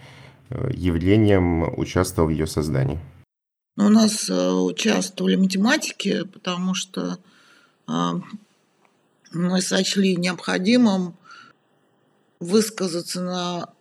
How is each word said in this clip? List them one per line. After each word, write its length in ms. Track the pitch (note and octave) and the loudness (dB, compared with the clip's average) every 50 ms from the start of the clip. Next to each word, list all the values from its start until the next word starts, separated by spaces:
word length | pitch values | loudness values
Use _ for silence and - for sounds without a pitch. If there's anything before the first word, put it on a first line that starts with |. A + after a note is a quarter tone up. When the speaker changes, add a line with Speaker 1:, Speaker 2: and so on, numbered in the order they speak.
| - - - - - - - _ _ - | -16 -20 -20 -20 -20 -20 -20 _ _ -12
Speaker 1:
э, 200 | - - - - - | -8 -6 -6 -6 -4
Евгением 1040 | E2+ E2+ F2+ E2 E2 E2+ F#2 G2+ A2 A2 G2+ G2+ F#2+ F2+ F2 E2+ D#2+ E2 - - - | -2 -2 0 0 2 2 4 4 6 6 6 4 4 4 2 2 0 0 -2 -2 -4
участвовал 500 | D#2+ - - F2+ F2+ - - - E2 D#2+ | -6 -2 0 0 0 0 0 0 0 0
в 40 | D#2+ | 0
ее 140 | D2+ D#2 | 0 -2
создании? 520 | D2+ - D#2+ D2+ D#2 C#2 C2 C2 C#2 C#2+ E2 - - - - - _ _ _ _ _ _ _ _ _ _ | -2 -2 -2 -2 0 0 0 0 -2 -2 -6 -8 -14 -20 -20 -20 _ _ _ _ _ _ _ _ _ _
Speaker 2:
Ну, 100 | - G3+ | 0 4
у 40 | G#3 | 4
нас, 380 | G#3+ - - G#3 G#3+ - - - | 6 6 4 4 0 -2 -4 -2
э, 200 | F#3 F3+ F3+ F#3 | -2 0 0 2
участвовали 840 | F#3 F#3 F#3 F3+ F3 - - A3 G3 F#3 F#3 - - - F#3 F#3+ F#3+ | 2 2 2 0 0 0 0 0 0 0 -2 -4 -6 -4 0 0 2
математики, 880 | F#3 F#3+ F#3+ F#3+ F#3+ G3+ A#3 D4 D#4+ D#4 - - - - G3 F#3+ - - | 2 2 2 2 0 0 2 0 0 -2 -6 -8 -6 -4 -4 -4 -4 -6
потому 500 | F#3 - - - F#3 F3+ F3 F3+ F#3 F#3 | -8 -14 -10 -8 -8 -6 -4 -4 -4 -4
что, 440 | F#3 - - - F#3 F3+ F3+ F3+ F3+ _ _ _ _ _ _ _ _ _ _ _ _ _ - | -4 -6 -8 -8 -8 -6 -6 -8 -10 _ _ _ _ _ _ _ _ _ _ _ _ _ -6
э, 40 | D#3 E2+ F2 F2 E2+ F3+ F#3 - - - - _ _ _ _ _ _ _ _ _ _ _ _ _ _ _ _ _ - | -4 -2 -2 -2 -2 -4 -8 -10 -14 -18 -18 _ _ _ _ _ _ _ _ _ _ _ _ _ _ _ _ _ -6
мы 280 | D#3+ F3+ F3+ F#3 F#3 | -4 -2 0 0 0
сочли 560 | F3 - F#3+ F#3+ F#3+ - - G3 G3 F#3+ F#3 | 0 0 0 0 0 0 0 2 2 2 2
необходимым 960 | E3+ F3 F3+ F3+ F3 - - F#3 F#3 F#3 G3+ A#3+ B3+ B3 G#3+ F#3+ F#3+ F3+ F3 - _ _ - - - - - _ _ _ _ _ _ _ _ _ _ _ _ _ _ _ _ _ _ | 0 -2 -4 -4 -4 -4 -4 -2 0 2 4 4 6 4 4 4 2 -2 -4 -8 _ _ -20 -20 -20 -20 -20 _ _ _ _ _ _ _ _ _ _ _ _ _ _ _ _ _ _
высказаться 840 | F3 E3+ F#3+ A3+ G#3+ G#3+ - - F#3+ F#3 D#3+ F3 E3 - - F3+ F3+ | -4 2 2 2 2 2 -2 -6 -6 -4 -4 -6 -8 -8 -8 -6 -6
на 460 | F3+ F3+ F3+ F3 F3 F3+ F3 - - _ _ | -6 -6 -4 -4 -4 -6 -6 -8 -10 _ _